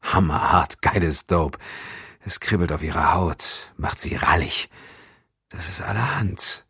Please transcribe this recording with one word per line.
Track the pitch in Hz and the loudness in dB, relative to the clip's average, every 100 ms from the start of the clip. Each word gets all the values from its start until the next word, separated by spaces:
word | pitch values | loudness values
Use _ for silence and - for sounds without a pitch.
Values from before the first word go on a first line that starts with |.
Hammerhart, | - - 90 73 - 90 78 - | 0 2 4 2 4 4 4 -2
geiles | - 101 85 78 - | 0 2 2 0 2
Dope. | 87 78 - - - - - - - | 2 2 -2 -14 -14 -14 -14 -18 -14
Es | - - | -6 -4
kribbelt | - - 87 | 0 0 2
auf | 76 | 0
ihrer | 80 - - | -2 0 2
Haut, | 87 90 76 - - - - | 4 2 0 -4 -6 -10 -8
macht | 82 - | -4 -4
sie | - - | -4 -2
rallig. | - 85 76 - - - - - - _ _ _ _ | 2 2 2 -2 -6 -10 -20 -20 -20 _ _ _ _
Das | - - | -10 -6
ist | - | -6
allerhand. | - 104 123 139 101 98 - - _ | -4 -2 0 0 -2 0 -2 -2 _